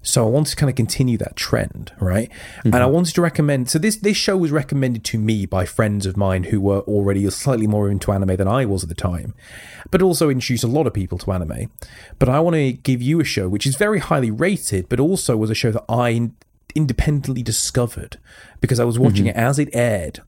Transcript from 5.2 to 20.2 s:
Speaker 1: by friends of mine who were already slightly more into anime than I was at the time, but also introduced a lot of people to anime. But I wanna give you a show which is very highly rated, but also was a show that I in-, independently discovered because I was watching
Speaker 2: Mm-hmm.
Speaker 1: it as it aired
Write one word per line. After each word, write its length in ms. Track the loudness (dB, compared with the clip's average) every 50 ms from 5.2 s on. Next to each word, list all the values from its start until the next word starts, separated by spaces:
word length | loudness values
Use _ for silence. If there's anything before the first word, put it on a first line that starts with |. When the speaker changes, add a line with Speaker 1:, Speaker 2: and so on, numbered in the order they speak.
| 0 2 0 0 -2
Speaker 1:
by 180 | -2 0 -2 -2
friends 420 | -2 0 0 0 2 0 0 -2
of 100 | -2 0
mine 280 | 0 0 2 2 0 0
who 160 | 0 0 2
were 200 | 2 2 2 2
already 480 | 0 0 0 2 2 2 2 2 0 0
slightly 380 | -2 -2 -2 0 0 2 2 2
more 200 | 2 2 2 0
into 220 | 0 -2 -2 -2
anime 240 | 0 0 0 0 0
than 140 | 0 0 0
I 160 | 2 0 0
was 180 | 0 -2 -2
at 60 | -4 -6
the 80 | -8
time, 360 | -4 -4 -4 -4 -4 -8 -10 -12 -14 -20 -20 -20 -20 -20 -20 -20 -20 -8 -2
but 100 | 0 2
also 260 | 4 4 4 2 2 2
introduced 360 | 2 0 -2 -2 -2 -2 0
a 20 |
lot 220 | 0 0 0 0 0
of 40 |
people 260 | -2 -4 -4 -4 -6 -6
to 120 | -4 -4
anime. 380 | -4 -4 -4 -6 -6 -8 -8 -10 _ -18 -20 -20 -20 -20 -20 -20 -2 0
But 100 | 0 2
I 120 | 2 2
wanna 320 | 2 2 2 2 0 0
give 280 | -2 -2 -2 -2 0 0
you 200 | 0 0 2 2
a 40 | 0
show 240 | 0 -2 -2 -2 0
which 160 | -2 0 0
is 100 | -2 0
very 240 | 0 0 0 0 -2
highly 300 | 0 0 0 0 0 0
rated, 560 | 0 0 0 0 0 -2 -4 -2 -2 -4 -2 -2
but 100 | 0 0
also 380 | 2 2 0 0 0 0 0
was 140 | 0 0 -2
a 40 | -2
show 160 | 0 0 0
that 140 | -2 -2 -4 -2
I 200 | 0 0 2 2
in-, 260 | 0 0 -2 -4 -6 _ _ _ _ _ _ -6 -2
independently 680 | 0 0 0 0 0 0 0 0 0 -2 -4 -4 -4 -4
discovered 720 | -4 -4 -2 -4 -2 0 0 -2 -2 -4 -10 -12 -12 -16 -18 _ -20 -20 -20 -20 -20 -4 -4
because 200 | 0 0 2 2
I 40 | 2
was 140 | 2 2 4
watching 280 | 4 4 4 4 2
Speaker 2:
Mm-hmm. 120 | 2 2 2
Speaker 1:
it 60 | 0 2
as 100 | 2 0
it 80 | -2 -2
aired 480 | 0 0 0 0 0 -2 -4 -6 -10 -14